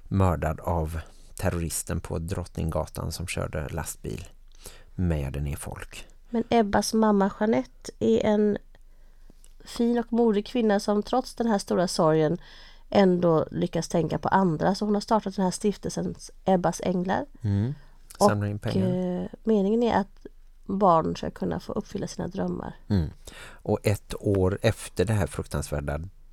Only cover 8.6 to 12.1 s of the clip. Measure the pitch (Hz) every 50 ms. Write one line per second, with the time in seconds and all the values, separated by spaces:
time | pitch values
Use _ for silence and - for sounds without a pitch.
8.6 | - - - - - - - - - - - - - - - - - - - -
9.6 | - - - - 240 233 240 240 233 - 233 226 240 226 202 202 208 - - 254
10.6 | 220 214 202 208 - - 208 208 208 - - 262 254 - - - 240 226 214 202
11.6 | - - 214 196 175 180 - - 175 156